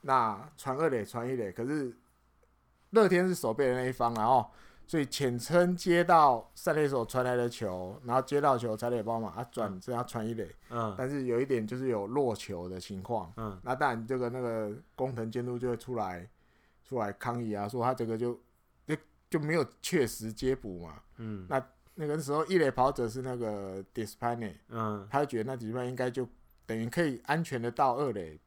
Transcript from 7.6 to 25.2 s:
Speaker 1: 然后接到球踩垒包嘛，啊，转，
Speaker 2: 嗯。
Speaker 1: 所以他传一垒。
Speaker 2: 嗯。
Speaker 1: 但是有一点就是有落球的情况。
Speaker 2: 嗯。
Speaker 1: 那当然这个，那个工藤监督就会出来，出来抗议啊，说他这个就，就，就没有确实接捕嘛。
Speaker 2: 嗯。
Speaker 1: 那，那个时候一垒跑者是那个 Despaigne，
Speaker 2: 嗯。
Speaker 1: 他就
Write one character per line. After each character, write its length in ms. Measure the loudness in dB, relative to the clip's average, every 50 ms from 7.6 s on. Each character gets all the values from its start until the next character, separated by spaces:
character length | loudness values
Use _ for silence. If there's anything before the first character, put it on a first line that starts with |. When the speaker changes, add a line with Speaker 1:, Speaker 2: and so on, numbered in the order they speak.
| -4 -4 -4 -4 -6 -8 -10 -10 -4
Speaker 1:
然 100 | 2 2
后 60 | 2
接 180 | 2 2 0 4
到 180 | 4 4 4
球 200 | 4 0 -2 -4
踩 120 | -2 -2 -2
垒 140 | -2 -2 0
包 160 | -2 -2 -2
嘛， 140 | -2 -4 -6
啊， 80 | -8 -10 -8
转， 180 | -6 -4 -4 -4
Speaker 2:
嗯。 120 | -6 -8
Speaker 1:
所 120 | -8 -6 -4
以 40 |
他 40 | -4 -4
传 220 | -4 -6 -4 -4
一 80 | -4 -4
垒。 140 | -6 -6 -8 -10 -20 -16 -8
Speaker 2:
嗯。 260 | -4 -4 -4 -4 -4
Speaker 1:
但 120 | -4 -4 -4
是 160 | -4 -2 0
有 160 | 0 2 2
一 40 | 2
点 220 | 2 0 0 0
就 80 | -2 -4
是 140 | -4 -2 0
有 180 | 0 0 -2
落 260 | 0 0 2 2 2 0
球 360 | -4 -6 -8 -8 -6 -6 -8
的 100 | -8 -10
情 240 | -10 -10 -10 -10 -6
况。 300 | -4 -4 -4 -4 -6 -10
Speaker 2:
嗯。 240 | -8 -8 -8 -8 -8 -6
Speaker 1:
那 120 | -6 -2
当 140 | 0 2 0
然 180 | 0 -2 -2
这 100 | -2 -2
个， 120 | 0 0 -2
那 100 | -2 -4
个 320 | -4 -2 -2 -2 -2 -4 -6 -10 -14 _ _
工 180 | -4 -4 -4 -2
藤 160 | -4 -6 -4
监 160 | -4 -4 -4
督 140 | -4 -4 -4
就 80 | -2
会 80 | -2 -4
出 220 | -4 -6 -6 -4
来， 280 | -4 -4 -4 -6 -10 -12 -14 _ _ _ _ _ _ _ _ _ _ _
出 100 | -6 -4 -2
来 120 | -2 -2
抗 320 | -4 -4 -4 -4 -4 -2 -4
议 100 | -4 -2
啊， 140 | -2 -4
说 160 | -4 -2 0 0
他 100 | 0 0
这 120 | 0 -2
个 120 | -2 -2
就， 220 | -2 -2 -2 -4 -6 _ _ _ _ _ _ _ _ _
就， 100 | -6 -6 -6 -6 _ _ _ _ _
就 80 | -2
没 160 | -2 0 2 2
有 100 | 2 0 0 -4 _
确 260 | -6 0 2 2 2
实 240 | 2 0 -6 -8 -10
接 240 | -8 -2 0 0 0
捕 240 | 0 -4 -10 -10 -10 -12
嘛。 80 | -14 -16 -18 _ _ -16
Speaker 2:
嗯。 280 | -12 -10 -8 -8 -10 -6 -2
Speaker 1:
那， 120 | -2 -2 -2 -4 _ _ _ -20 _ -6
那 60 | -4
个 120 | -2 -2 -2
时 120 | -2 0
候 140 | 0 0 0
一 140 | 2 4 4
垒 100 | 4 4
跑 200 | 4 4 4 4
者 180 | 4 2 -2 -2
是 120 | -2 -6
那 140 | -6 -6 -4
个 480 | -2 -2 -2 -2 -4 -6 -6 -8 -8 -10 -8 _
Despaigne， 600 | -6 -6 -6 -6 _ -2 -2 -2 -2 -4 -8 -10 -14 _ -10
Speaker 2:
嗯。 360 | -6 -4 -2 -2 -4 -6 -8 -2
Speaker 1:
他 80 | 0
就 60 | 0